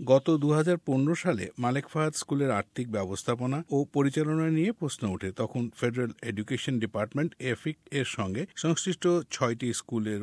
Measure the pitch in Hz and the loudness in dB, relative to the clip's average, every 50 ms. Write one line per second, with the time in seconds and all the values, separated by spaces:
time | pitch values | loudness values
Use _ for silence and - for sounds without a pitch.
0 | - 120 131 135 - 170 160 147 143 147 151 156 156 - 131 - - 147 131 131 | 4 4 4 6 6 4 2 2 4 2 2 4 2 2 0 0 0 0 2 2
1 | 139 156 170 - - 185 131 95 - - - - 120 123 131 139 - - - 156 | 2 2 0 0 0 0 0 0 -2 -6 -4 -2 0 0 0 0 -2 -2 -2 0
2 | 156 156 151 - - - 143 139 143 131 107 101 - _ - 131 123 117 107 104 | 0 0 -2 -4 -4 -2 0 2 2 2 2 0 -2 _ -4 -6 -4 -2 -2 -2
3 | 95 92 98 - - 127 120 120 123 127 135 156 170 - 143 139 147 - - 143 | -2 -2 -4 -4 -2 -2 0 0 0 -2 -2 -4 -4 -2 0 0 0 0 2 2
4 | 139 139 139 156 156 151 156 160 160 160 160 156 175 220 226 - 165 135 - - | 2 2 2 2 0 2 2 0 2 2 2 2 2 0 0 -2 -4 -6 -4 -2
5 | 107 101 92 85 98 95 - - 113 107 - 123 120 113 - - 123 120 113 127 | -4 -2 -2 -2 -4 -6 -4 -4 -4 -2 -2 -2 -4 -4 -2 -2 -2 0 0 0
6 | 123 113 - - - 120 104 107 104 - 131 - - 143 131 113 110 107 - 104 | -2 -4 -4 -6 -6 -6 -4 -4 -4 -4 -4 -4 -2 -2 -2 0 -2 -2 -2 -2
7 | 110 - - 139 156 170 - - 135 131 113 - - 156 156 - - - 147 139 | -2 -2 -2 -2 -2 -2 -4 -4 -4 -4 -4 -2 -4 -6 -8 -8 -8 -4 -2 -2
8 | 123 - - - 101 95 95 127 190 - - - - 165 160 - - 190 165 - | -2 -2 -2 -2 -2 -2 -2 -4 -6 -6 -6 -2 0 0 2 2 0 -2 -2 0
9 | - 175 175 170 143 - - - 135 117 117 117 131 120 110 - - - 120 113 | 2 2 2 2 0 -2 -2 0 0 0 0 0 -2 -2 -2 -4 -4 -4 -2 -2
10 | 107 107 104 101 | 0 0 -2 -4